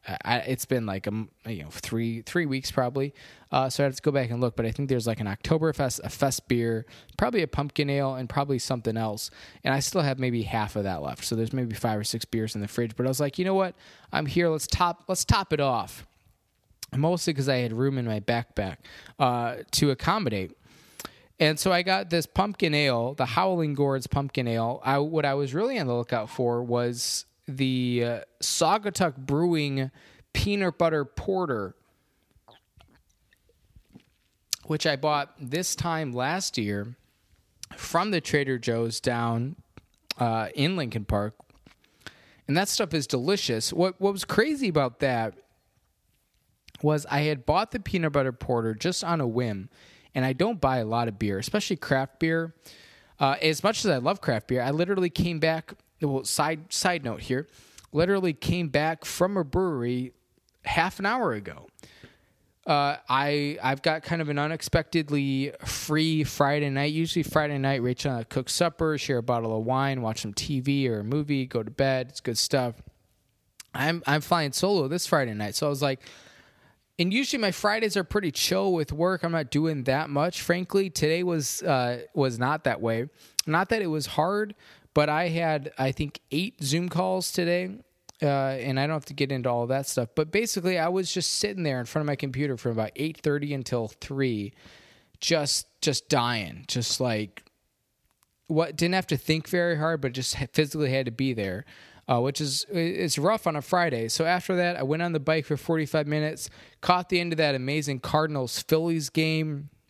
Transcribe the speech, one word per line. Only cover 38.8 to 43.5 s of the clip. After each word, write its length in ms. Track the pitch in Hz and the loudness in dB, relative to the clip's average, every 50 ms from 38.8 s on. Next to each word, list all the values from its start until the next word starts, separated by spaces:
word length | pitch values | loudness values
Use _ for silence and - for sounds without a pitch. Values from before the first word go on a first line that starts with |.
| 117 117 113 - | 0 -2 -4 -2
down, 560 | - 131 120 120 117 117 117 117 120 135 165 - - _ _ - _ _ _ _ _ _ - - | -2 -2 0 0 0 0 0 0 -2 -4 -6 -12 -18 _ _ -20 _ _ _ _ _ _ -4 -2
uh, 320 | 123 117 113 113 110 - - | 0 0 0 0 -2 -4 -2
in 220 | - 135 165 190 | 0 0 0 2
Lincoln 280 | 180 143 117 107 113 101 | -2 -4 -4 -4 -6 -2
Park. 300 | - 113 101 104 107 - _ - _ _ _ _ - _ _ _ _ _ _ _ - - _ - _ _ _ _ | 0 0 0 0 -2 -6 _ -20 _ _ _ _ -20 _ _ _ _ _ _ _ -20 -20 _ -20 _ _ _ _
And 100 | - 139 | 0 2
that 120 | 170 196 202 | 2 2 0
stuff 260 | - - 220 160 156 | 0 -2 0 0 0
is 140 | 160 135 - | -2 -2 0
delicious. 640 | - 127 120 160 202 190 - - | -2 -2 2 2 0 0 0 0